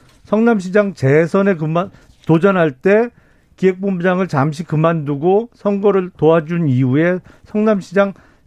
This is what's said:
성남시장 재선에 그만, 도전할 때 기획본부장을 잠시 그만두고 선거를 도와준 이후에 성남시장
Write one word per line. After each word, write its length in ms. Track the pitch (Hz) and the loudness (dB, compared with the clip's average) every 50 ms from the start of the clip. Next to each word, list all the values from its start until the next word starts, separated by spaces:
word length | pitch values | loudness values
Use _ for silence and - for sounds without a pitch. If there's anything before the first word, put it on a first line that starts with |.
| _ _ _ _ _ | _ _ _ _ _
성남시장 680 | - 208 220 233 233 233 196 175 185 180 208 202 196 165 | -4 0 0 2 2 2 0 -2 -2 0 0 0 0 -2
재선에 640 | - 131 135 143 160 170 160 - 196 196 202 190 | -2 0 2 2 2 2 2 0 0 0 0 0
그만, 360 | 151 160 156 160 170 196 196 - - _ _ _ _ _ | -2 -2 -4 -2 -4 -4 -6 -10 -20 _ _ _ _ _
도전할 440 | - 160 170 180 202 190 175 165 151 | 2 2 4 4 2 2 2 0 0
때 380 | 131 _ - 190 202 220 240 240 - _ _ _ _ _ _ _ _ | -2 _ 0 2 2 2 0 -2 -6 _ _ _ _ _ _ _ _
기획본부장을 680 | - 185 185 180 185 202 196 185 175 170 185 180 185 190 | -2 0 0 0 0 -4 -6 -4 -2 -2 -2 -2 -2 -2
잠시 360 | - 151 135 135 156 143 165 170 | -2 -2 -2 -2 -2 -4 -8 -8
그만두고 880 | - 156 151 160 165 170 160 139 143 143 139 156 180 190 214 233 - _ | -4 -2 0 0 0 0 -2 -4 -6 -6 -2 0 0 0 0 -2 -6 _
선거를 580 | _ - 202 202 196 208 202 190 190 185 180 - | _ -4 -4 -2 0 0 0 0 0 -2 -6 -4
도와준 500 | - 147 156 165 170 151 156 175 170 165 143 | 0 2 2 2 2 0 -2 -4 -2 0 0
이후에 500 | 127 127 135 123 131 151 165 175 185 180 - - - _ _ | 0 0 0 0 0 0 0 0 -2 -4 -8 -14 -20 _ _
성남시장 680 | - - 214 214 220 214 185 165 - 175 202 202 196 - - _ _ _ _ _ | -8 -4 -2 0 0 0 -2 -4 -4 -2 0 0 -2 -4 -10 _ _ _ _ _